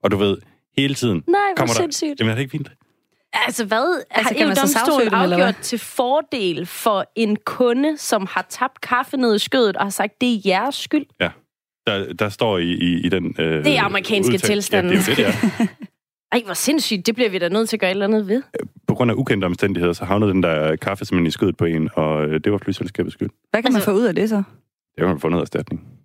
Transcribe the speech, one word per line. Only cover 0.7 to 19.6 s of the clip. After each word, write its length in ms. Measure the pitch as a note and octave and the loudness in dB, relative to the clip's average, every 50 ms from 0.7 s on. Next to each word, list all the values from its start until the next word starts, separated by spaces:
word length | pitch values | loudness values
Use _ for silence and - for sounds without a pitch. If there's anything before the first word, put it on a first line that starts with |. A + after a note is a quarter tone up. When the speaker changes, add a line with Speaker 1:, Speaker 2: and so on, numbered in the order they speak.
| _ | _
Speaker 1:
hele 160 | - C#3 C#3 C#3 | -2 0 0 -2
tiden 300 | - B2+ A#2+ G2 D#2+ - | 0 0 0 0 0 0
Speaker 2:
Nej, 120 | - F4 G4+ G4+ G4+ | 0 0 2 2 0
hvor 60 | F#4 | 0
Speaker 1:
kommer 160 | - - - - | 0 0 0 0
der 80 | - | 0
Speaker 2:
sindssygt. 380 | F4+ D#4 C#4 - F4 D#4 C#4+ C4+ | -2 -2 -2 -4 -4 -6 -4 -2
Speaker 1:
Jamen, 120 | - A2+ | -2 -2
er 40 | G#2+ | 0
det 60 | A#2+ | -2
ikke 100 | C#3 C3 | -4 -6
fint? 200 | - D#3 C#3+ - - _ _ _ _ _ _ _ _ _ _ _ - | -6 -8 -8 -8 -14 _ _ _ _ _ _ _ _ _ _ _ -4
Speaker 2:
Altså, 320 | - B3 A#3+ - - A3+ | -2 -2 -2 -2 -4 -2
hvad 380 | F#3+ G#3+ A3+ C4 E4+ F4+ C#4+ - _ | -2 0 0 2 0 0 -2 -6 _
Speaker 3:
Altså, 220 | - G#3+ A3 B3 G#3+ | -2 0 0 0 2
Speaker 2:
har 40 | |
Speaker 3:
kan 100 | C#4+ D#4+ | 2 2
man 80 | D4+ - | 2 2
så 60 | C#4 | 2
Speaker 2:
E 20 | C4+ | 2
U-domstolen 220 | C#4+ - A3 A#3+ | 2 2 2 2
Speaker 3:
sagsøge 240 | D4 D#4 C4+ A#3+ A3 | 2 4 4 2 2
dem, 120 | G#3 A3+ - | 2 2 2
eller 140 | F3 F3 | 2 4
hvad? 80 | F3 F3+ | 4 2
Speaker 2:
afgjort 140 | A#3 F#3+ - - | 2 0 -2 -6
til 160 | - - A3 | -6 -6 -6
fordel 880 | - - - - B3+ B3 C4+ D4+ D#4 _ - B3+ G3+ F3+ E3 C#3+ E3+ | -8 -8 -2 -2 0 2 2 0 0 _ -4 -2 -2 -2 -2 -2 -6
for 400 | F3 - - - A#3 G#3 F#3+ F3 _ _ | -8 -10 -2 0 2 2 2 0 _ _
en 200 | A3 A3+ G#3 G#3 G#3 _ | -2 0 0 0 -2 _
kunde, 520 | - - - B3+ A#3+ A#3+ B3+ C#4 D#4 D#4 | -8 0 2 2 2 2 2 0 0 -2
som 300 | D4 - - - G#3 F#3+ F#3 | -4 -2 -2 -2 -2 -2 -2
har 140 | - F#3 F#3 _ | -4 -4 -4 _
tabt 320 | - - B3 C4 _ - | -6 -6 -6 -6 _ -10
kaffe 360 | - - B3 B3 C4 - - | -6 -2 -2 -2 -2 -2 -2
ned 180 | C4+ B3+ A#3 G#3+ | 0 2 2 2
i 40 | G#3 | 2
skødet 380 | - - - C4+ A#3+ G#3 F#3 | 0 0 2 2 2 2 2
og 60 | - - | 0 -4
har 60 | G3+ | -4
sagt, 320 | F#3+ - G3 G#3+ _ _ | -2 -4 -4 -4 _ _
"Det 120 | B3 B3 A#3+ | 0 0 0
er 40 | G#3 - | 0 0
jeres 300 | G3 F#3 F#3 A3 C4+ C#4 | 0 0 2 0 -2 -4
skyld"? 300 | - - - - D4+ C#4+ _ _ _ | -6 -6 -2 -2 -2 -2 _ _ _
Speaker 1:
Ja. 80 | - - - - _ _ _ _ _ _ _ _ _ | -4 -4 -4 -10 _ _ _ _ _ _ _ _ _
Der, 260 | - G#2 G2 G2 B1 D#2+ | -2 -2 -2 -4 -6 -4
der 160 | F2+ G#2+ G#2 | -2 -2 -4
står 280 | G2+ - B2 A2+ G2+ | 0 0 0 0 2
i, 140 | F2+ F2 F2 | 2 0 0
i, 280 | F2 - F2 F2 F2 E2+ F2 | 0 0 2 2 2 2 2
i 40 | F2 | 0
den... 260 | F#2 F#2 F2 E2+ - - | 0 0 -2 -2 -2 -2
Øh, 260 | D#2 D#2+ D#2+ D#2 D2 | 0 0 0 2 2
Speaker 2:
Det 120 | - D4 | 2 2
er 60 | A#3+ G#3 | 2 0
amerikanske 500 | G3+ F#3+ G3 F#3 - A3 G3+ F#3+ F#3 F#3 | 0 0 -2 -2 0 0 0 2 2 0
Speaker 1:
udtalelse. 140 | F#3+ F#3 G#3 G#3 | 2 0 0 0
Speaker 2:
tilstande. 400 | G#3 G3 - - G3 F3+ F3+ F3 | 0 -2 0 0 0 2 2 2
Speaker 1:
Ja, 60 | G3 | 2
det 200 | F#3 F#3+ - - | 2 2 0 2
er 40 | A3 | 2
jo 80 | G3 | 0
det, 260 | - - - G#3 - | 0 2 0 0 0
det 80 | - A#3 | 0 -2
er. 20 | F#3+ - _ B3 - _ _ _ _ _ _ _ _ | -2 -2 _ -20 -20 _ _ _ _ _ _ _ _
Speaker 2:
<laughs> 60 | - | -2
Ej, 40 | B3 A3+ | -2 -2
hvor 80 | G3+ F3 | -2 -6
sindssygt. 520 | - - - D4+ D#4+ A3+ - A3+ F#3+ E3+ | -4 0 0 0 0 0 -2 -2 0 0
Det 80 | A3+ A3+ | -2 0
bliver 140 | A#3 B3 G#3+ | 2 0 0
vi 80 | F#3 F#3 | 2 0
da 100 | F3 F3 | -2 0
nødt 200 | F#3 G#3+ A3+ A3 | 0 0 0 0
til 60 | A3+ | 0
at 40 | G#3 | 0
gøre 100 | G3+ F#3 | 0 0
et 40 | F#3 | 0
eller 100 | G3 G3+ | 0 0
andet 200 | G3 A3 A3 G#3 | 2 2 2 2
ved. 140 | F#3 G#3 B3+ C#4 _ - - - - _ - _ | 0 -2 -2 -2 _ -10 -10 -10 -10 _ -10 _
Speaker 1:
På 80 | - - | -2 0
grund 160 | - B2+ A#2+ | 2 2 2
af 40 | A#2 | 2
ukendte 300 | - C3+ - B2+ G2+ F#2+ | 0 0 0 0 0 2
omstændigheder, 480 | F2+ F2 - | -2 0 0